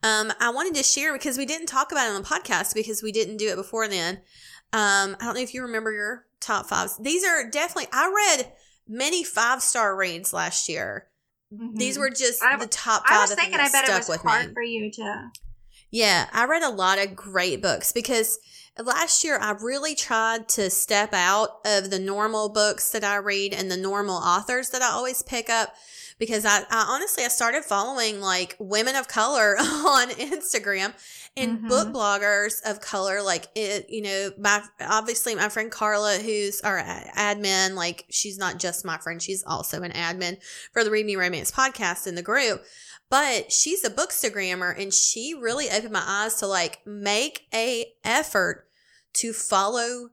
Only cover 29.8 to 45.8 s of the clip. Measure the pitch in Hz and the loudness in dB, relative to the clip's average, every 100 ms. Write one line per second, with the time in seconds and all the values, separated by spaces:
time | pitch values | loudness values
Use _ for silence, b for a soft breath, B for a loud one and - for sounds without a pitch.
29.8 | 294 269 247 233 277 320 - 233 202 196 | 4 4 4 -2 -4 -4 -2 -2 -2 -2
30.8 | 196 - B B B - 247 226 226 247 | -2 -6 B B B -6 -4 -4 2 2
31.8 | 214 254 208 202 202 202 208 214 220 208 | 2 0 2 2 4 2 2 -2 -4 -6
32.8 | - 202 190 196 196 170 - 220 208 202 | -6 -4 -2 -2 0 -2 -4 -6 -4 -4
33.8 | - 220 208 196 196 196 202 208 208 _ | -6 -8 -4 -2 -4 -2 2 2 0 _
34.8 | - 214 220 240 247 208 208 214 220 - | 0 0 0 -2 -2 0 0 -2 -6 -2
35.8 | 214 208 208 196 220 208 202 202 208 190 | 0 2 2 0 0 -2 -2 -2 -2 -2
36.8 | - 175 - - 208 208 202 190 190 190 | -4 -8 -8 -2 0 0 2 2 2 0
37.8 | 175 170 - - 214 190 185 175 180 170 | -4 -4 -6 -4 -4 -4 -4 -2 -4 -4
38.8 | 185 160 - 170 - 190 - 156 170 160 | -6 -6 -6 -8 -6 -6 -4 -6 -4 -6
39.8 | 180 - 170 180 175 190 B B B - | -6 -2 -2 0 -4 -6 B B B 0
40.8 | 220 214 214 196 180 170 - - 269 262 | 2 2 0 0 0 0 -4 2 0 2
41.8 | 190 175 - 175 175 240 247 196 B B | -4 -2 -6 -8 -2 0 2 -2 B B
42.8 | B B _ 269 285 226 - - 302 381 | B B _ 2 4 0 0 0 2 0
43.8 | 233 208 330 - 226 202 190 180 180 - | -2 -2 -2 0 -2 -2 -4 -2 -2 -4
44.8 | 196 - - 233 254 320 233 247 277 202 | 0 2 2 0 -6 -4 -4 -2 0 -2